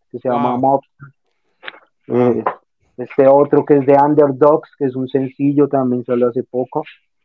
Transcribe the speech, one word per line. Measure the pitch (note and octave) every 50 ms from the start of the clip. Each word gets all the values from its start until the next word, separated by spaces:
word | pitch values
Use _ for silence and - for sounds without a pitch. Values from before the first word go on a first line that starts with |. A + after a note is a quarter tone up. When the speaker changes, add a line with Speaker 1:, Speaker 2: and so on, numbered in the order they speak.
| _ _
Speaker 1:
que | - A#2+
se | - C3
llama | B2 A#2+ A#2+ B2
Speaker 2:
Wow. | B2 B2
Speaker 1:
Mobster, | C3 C3+ C#3 C#3 - _ _ _ C#3 C#3 _ _ _ _ _ _ _ _ _ _ - - - - _ _ _ _ _
eh, | - B2 A#2+ B2 B2 A2+ A2+ G#2+
Speaker 2:
Wow. | - - - _ _ _ _ _ _ _ -
Speaker 1:
Este | B2 - - - C3+ C3+
otro | C#3 C#3+ D3 C#3 D3 C#3+ C#3+
que | - D3
es | C#3+ C3
de | C#3 C#3+
Underdogs, | C#3+ C#3+ D3 D3+ D3 D3 C#3 C3+ B2+ D3 D3 D3+ D#3 D#3 - _
que | - C#3+
es | C3 B2+
un | C3 C3
sencillo, | B2 - C3+ C3 C3 - - C#3 C#3+ C#3+ C#3+ D3 C#3
también | C#3 C3+ C3 B2+ B2 B2 A#2+
salió | - B2+ A#2+ B2
hace | A#2+ A#2 B2+ A#2
poco, | - - B2 B2+ - - D3+ D#3 - - _ _ _ _ _ _